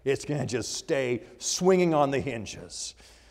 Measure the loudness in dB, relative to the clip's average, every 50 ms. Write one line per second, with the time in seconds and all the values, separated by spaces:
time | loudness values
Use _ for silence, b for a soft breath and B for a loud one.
0 | -2 -2 -2 0 -2 -4 -4 -2 -2 -2 -2 -4 -4 -4 -8 -8 -4 -2 0 0
1 | 0 0 -2 -2 B B B B -6 -4 -2 2 4 6 6 6 6 4 4 4
2 | 4 4 2 0 -2 -2 -6 -6 -8 -10 -12 -14 -14 -14 -12 -12 -12 -12 -12 b
3 | b b b b b b